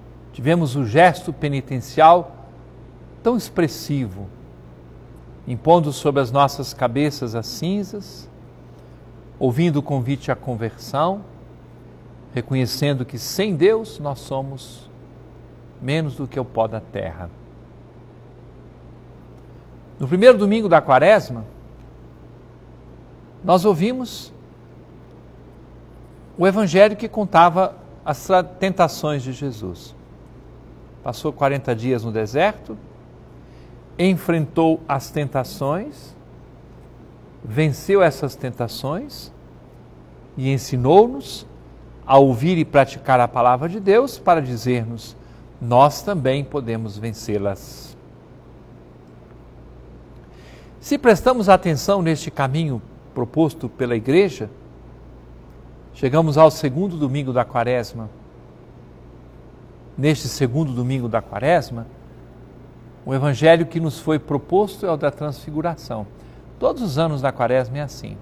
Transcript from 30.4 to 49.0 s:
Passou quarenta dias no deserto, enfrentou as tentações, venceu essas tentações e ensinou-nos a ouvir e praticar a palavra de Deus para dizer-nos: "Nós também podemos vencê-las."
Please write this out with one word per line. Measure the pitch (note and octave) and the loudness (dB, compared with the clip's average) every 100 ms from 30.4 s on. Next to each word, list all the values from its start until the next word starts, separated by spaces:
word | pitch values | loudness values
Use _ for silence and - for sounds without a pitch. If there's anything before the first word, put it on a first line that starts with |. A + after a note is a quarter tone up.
| - - - - - - | -20 -20 -20 -20 -20 -12
Passou | - A#2 D3+ | -10 -6 -8
quarenta | - C#3 C#3 B2+ | -2 0 0 -4
dias | A2+ B2 A#2+ | -4 -2 -2
no | A2+ | -2
deserto, | A2 G#2+ C3 G3+ G#3+ - G#2+ - - - - - - - - - - - - | -4 -2 0 0 -2 -14 -16 -18 -20 -20 -20 -20 -20 -20 -20 -20 -20 -16 -2
enfrentou | F#3 F3+ - E3 C#3+ E3+ D#3+ D#3+ - | 0 0 0 -2 -2 0 2 0 -2
as | C3+ - | -6 -4
tentações, | D3+ C#3 C#3 B2 - C#3 E3+ C#4+ - - - - - - - - - - - - - - - | -6 -4 -4 -6 -6 -4 -4 -8 -16 -20 -20 -20 -20 -20 -20 -20 -20 -20 -20 -20 -20 -20 -18
venceu | A2 B2 D#3 - - G3 | -6 0 0 -2 2 4
essas | E3+ - C#3 - | 4 2 -8 -8
tentações | B2+ - A#2 - C3+ F3 C#4+ - - - - - - - - - - - - - | -10 -6 -8 -6 -6 -8 -8 -16 -20 -20 -20 -20 -20 -20 -20 -20 -20 -20 -18 -6
e | C3 | -2
ensinou-nos | C3+ - B2+ B2+ F#3 A#3+ C4+ - - - - - - - - - | -2 -2 -2 6 6 6 0 -12 -16 -18 -20 -20 -20 -20 -14 4
a | C3+ | 6
ouvir | C#3 A#2 D#3+ F3 | 6 4 0 0
e | |
praticar | - C#3+ B2+ - - B2+ | 2 2 2 -2 0 2
a | A#2+ | 2
palavra | B2+ B2 B2+ E3 | 2 2 2 -2
de | G#3 | -4
Deus | F#3+ G#3+ C4+ - | 2 4 2 -2
para | F#3 E3 | 0 2
dizer-nos: | B2+ A#2 B2 B2 A2+ A#2 - - - - - - | 0 -4 -2 -2 -4 -10 -14 -20 -20 -20 -20 -10
"Nós | A#2+ A#2+ D3 - | 2 6 6 4
também | - F#3 C3 C#3 | -6 -2 0 -2
podemos | C3+ D3 A#2 A2+ A2 G#2 | -4 -6 -6 -6 -6 -8
vencê-las." | A2+ G2+ - G#2 G2+ G2 - - - - - - - - - - - - - - | -10 -8 -4 -2 -2 -6 -12 -20 -20 -20 -20 -20 -20 -20 -20 -20 -20 -20 -20 -20